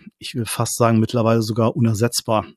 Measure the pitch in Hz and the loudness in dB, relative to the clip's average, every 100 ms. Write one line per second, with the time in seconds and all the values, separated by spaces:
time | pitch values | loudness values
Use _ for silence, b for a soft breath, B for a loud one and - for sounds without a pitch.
0 | - _ - 127 107 - 113 - 117 113 | -20 _ -12 -8 -8 -4 -4 0 2 4
1 | 110 120 110 113 110 113 113 - 113 104 | 2 0 2 2 0 0 0 2 0 2
2 | 117 - - 110 - | 0 -2 -2 -2 -2